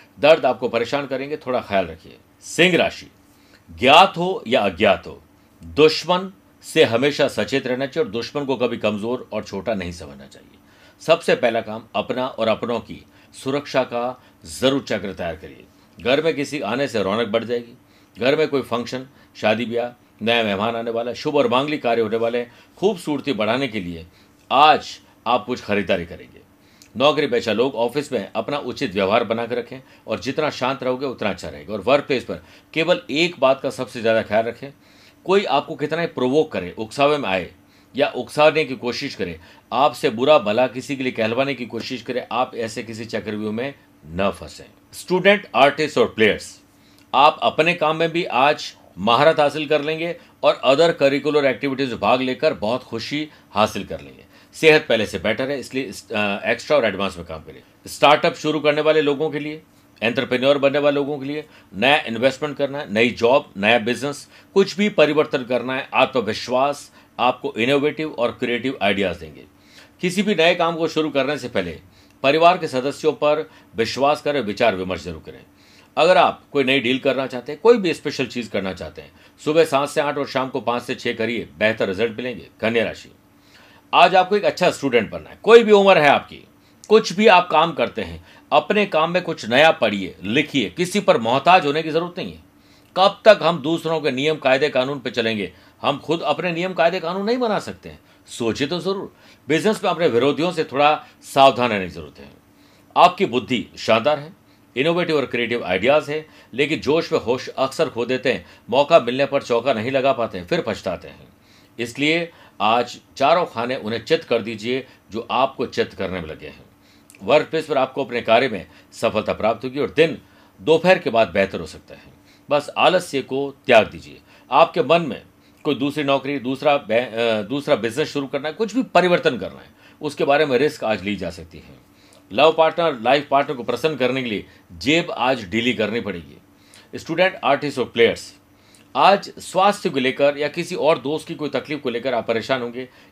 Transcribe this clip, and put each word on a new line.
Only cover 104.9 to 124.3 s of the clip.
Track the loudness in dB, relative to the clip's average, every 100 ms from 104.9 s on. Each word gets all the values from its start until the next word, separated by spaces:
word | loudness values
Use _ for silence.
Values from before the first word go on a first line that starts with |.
| 0 0 -2
और | -2
क्रिएटिव | -2 -2 -4
आइडियाज़ | -2 0 4 2 0
है, | -6 -10 -20 _
लेकिन | -4 -2 -2
जोश | 0 0 0
में | -2
होश | -2 -4 -6
अक्सर | -4 -4 -2 -4
खो | -2 -4
देते | -2 -2
हैं, | -4 -8 -20 -2
मौका | 0 6 6
मिलने | 6 -2 -2
पर | -2
चौका | 0 0 0
नहीं | 0 0
लगा | 0 0
पाते | 0 -4 -6
हैं, | -4
फिर | -4
पछताते | -2 -6 -6 -8 -10
हैं। | -20 -20 _ _ _ _ -10
इसलिए | -8 -2 0 0 -4 -12 -20 -2
आज | 2 2 0 -8 -18 -2
चारों | 2 2 0
खाने | -4 -6 -6
उन्हें | -6 -6
चित | -2 -2
कर | 0 -2
दीजिए | -2 -8 -4 -6 -6 -18 _
जो | -10 -4
आपको | 0 0 -2 -4
चित | -4 -4
करने | -6 -8 -6
में | -10
लगे | -14 -16
हैं। | -20 -20 _ _ _ _ -8
वर्क | 2 2 2
प्लेस | -4 -2
पर | -2
आपको | -2 -4
अपने | -6 -4
कार्य | 2 2 2
में | -4 -12 -20 _
सफलता | -4 -2 -2 -4
प्राप्त | -2 -2 -2
होगी | -6 -4
और | -2
दिन | 2 2 0 -14 _ _ -4
दोपहर | 2 4 4 2
के | 2
बाद | 2 2
बेहतर | 2 -2 -4
हो | -12
सकता | -16 -20
है। | -20 -20 -20 _ _ -2
बस | -2 -2 2
आलस्य | 2 2 -2 -6
को | -4 -6 -6 -6 6
त्याग | 6 6
दीजिए। | -2 -18 -20 _